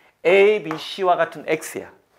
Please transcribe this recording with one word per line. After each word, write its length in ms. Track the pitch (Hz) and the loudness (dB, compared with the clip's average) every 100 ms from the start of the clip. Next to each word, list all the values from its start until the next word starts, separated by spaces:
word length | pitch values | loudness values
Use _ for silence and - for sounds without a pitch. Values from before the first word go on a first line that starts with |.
| _ _ 165 | _ _ 2
A, 380 | 196 202 214 | 6 6 2
B, 140 | 160 156 | -2 -10
C와 400 | - - 185 160 | -10 -4 0 0
같은 260 | 165 156 - | 0 -4 -6
X야. 460 | 156 - - 92 - _ | -6 -6 -12 -14 -18 _